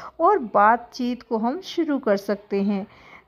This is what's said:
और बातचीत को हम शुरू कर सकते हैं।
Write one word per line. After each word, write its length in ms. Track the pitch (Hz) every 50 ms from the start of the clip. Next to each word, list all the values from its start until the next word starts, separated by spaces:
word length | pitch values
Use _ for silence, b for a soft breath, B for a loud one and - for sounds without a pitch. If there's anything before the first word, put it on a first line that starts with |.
| B B B -
और 180 | 330 359 427 370 247 202
बातचीत 760 | - 208 202 214 233 240 240 - - - 247 240 247 247 -
को 160 | _ 240 220
हम 220 | 220 240 277 370 381
शुरू 360 | - - 339 320 302 285 262
कर 180 | - 220 196
सकते 440 | 196 202 - 208 202 - _ 202 196 202
हैं। 240 | 208 208 196 202 B B B B B B B B